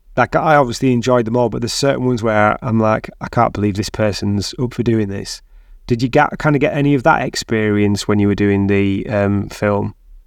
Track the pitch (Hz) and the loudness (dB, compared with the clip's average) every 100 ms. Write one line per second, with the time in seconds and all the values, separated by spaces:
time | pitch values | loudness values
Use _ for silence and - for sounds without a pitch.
0 | - - 120 151 156 147 123 113 135 120 | -6 -2 0 0 2 2 2 0 0 0
1 | 117 123 113 120 120 117 117 - 139 135 | 2 0 2 0 0 -2 -6 -2 -2 0
2 | 127 120 113 107 104 113 120 113 110 110 | -2 -2 0 2 2 0 -2 0 2 0
3 | - - - - 117 101 104 98 107 - | -4 -14 -6 0 0 0 -2 -2 -4 -2
4 | 107 92 101 101 92 - 123 - 117 113 | -2 -2 -2 -2 -4 -6 -6 -4 0 0
5 | 101 101 95 - - - - - - 117 | -2 -6 -10 -14 -18 -20 -20 -14 -4 -2
6 | 127 143 147 - 151 143 143 143 143 143 | 0 2 2 0 0 2 2 0 2 2
7 | 139 151 131 - - 113 107 104 104 101 | 4 2 0 -6 -4 0 2 2 2 0
8 | - 107 101 98 104 98 98 101 98 98 | 0 2 2 2 2 2 2 2 2 -2
9 | - 104 101 101 101 - 104 101 104 - | -2 0 0 0 -4 -4 -2 0 -2 -10
10 | - - | -20 -20